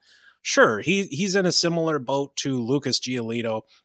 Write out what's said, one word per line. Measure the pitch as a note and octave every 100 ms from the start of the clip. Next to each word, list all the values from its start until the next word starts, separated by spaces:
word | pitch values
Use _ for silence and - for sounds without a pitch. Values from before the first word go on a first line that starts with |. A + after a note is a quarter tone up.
| _ - - _
sure, | - C4+ G3 G#2
he, | D3 G3
he's | F#3+ C3+ G3 G3
in | F3+
a |
similar | - E3+ E3+ D#3+ D3
boat | B2 C#3 C#3 -
to | C#3+ B2+
Lucas | A2+ C#3+ C3+ A#2+
Giolito. | B2 B2+ A2+ A#2 A2+ A2 - _